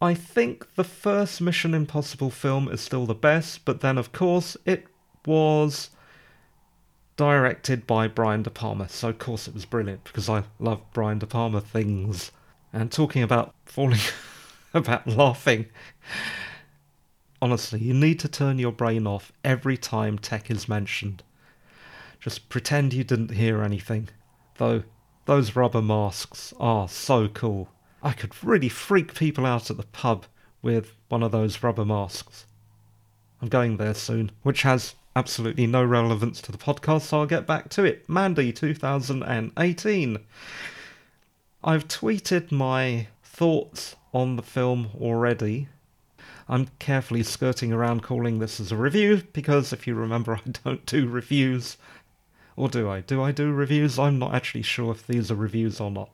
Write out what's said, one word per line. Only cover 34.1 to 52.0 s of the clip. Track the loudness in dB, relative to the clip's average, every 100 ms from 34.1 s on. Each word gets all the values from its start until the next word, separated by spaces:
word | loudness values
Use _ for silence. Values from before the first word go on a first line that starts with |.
| -2 -2 -2
which | -2 2
has | 4 2 0 -12 _ -4
absolutely | -2 -2 -2 0 2
no | 4
relevance | 4 4 4 2 0 -4
to | -12
the | -8
podcast, | -4 -2 2 0
so | 2 0
I'll | 2
get | 0 0
back | -4 -4
to | 0
it. | 2 2 -2
Mandy, | 0 2 2 0
two | 0 -2
thousand | -2 -2 -2 -2 -4
and | -2 -2 -2 0
eighteen. | 0 0 0 0 0 -2 -8 -20 -18 -14 -14 -16 -20 -20 _ _ _ _ _ _
I've | 0 0 0
tweeted | -4 -2 -2 0 0 0
my | 0 2 2 0 -2 -4 _
thoughts | -12 0 2 2 0 -8 -14 -16 _
on | -2 0 -2
the |
film | -4 0 0 0 -2 -4
already. | -2 2 2 2 0 -2 -6 -12 _ _ _ _ -20 -18 -2
I'm | -2 -2 -4
carefully | -2 -2 0 -2
skirting | -2 -2 -2 0 0
around | 0 0 0
calling | -2 -2 0 -2
this | -4 -6
as | -6
a | 0
review, | 2 4 6 4 2
because | -4 2 2 2
if | -4 -4
you |
remember, | -4 -2 -2 -2 -4
<laughs> | -6
I | -8
don't | -6 -6 -2
do | 0 2
reviews. | 0 0 2 2 0 -4 -12 -20 -20